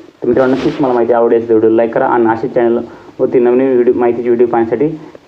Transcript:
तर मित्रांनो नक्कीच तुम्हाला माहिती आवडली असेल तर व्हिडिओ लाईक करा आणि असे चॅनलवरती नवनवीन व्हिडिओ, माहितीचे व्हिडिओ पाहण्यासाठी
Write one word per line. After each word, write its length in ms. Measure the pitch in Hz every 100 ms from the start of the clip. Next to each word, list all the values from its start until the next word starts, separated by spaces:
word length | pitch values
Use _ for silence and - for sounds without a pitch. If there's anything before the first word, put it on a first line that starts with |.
| - _
तर 40 | 123
मित्रांनो 280 | 123 127 135
नक्कीच 180 | 151
तुम्हाला 200 | 143 139
माहिती 200 | 120 120
आवडली 240 | 120 117 117
असेल 120 | 117
तर 40 |
व्हिडिओ 240 | 110 110 113
लाईक 160 | 117
करा 120 | 131 131
आणि 200 | 123 113
असे 220 | 113 120
चॅनलवरती 920 | 127 117 117 117 - - - 127 127
नवनवीन 320 | 120 123 135
व्हिडिओ, 220 | 123 120 117
माहितीचे 340 | 123 117 123
व्हिडिओ 180 | 117 120
पाहण्यासाठी 420 | 120 113 113 151 160 - -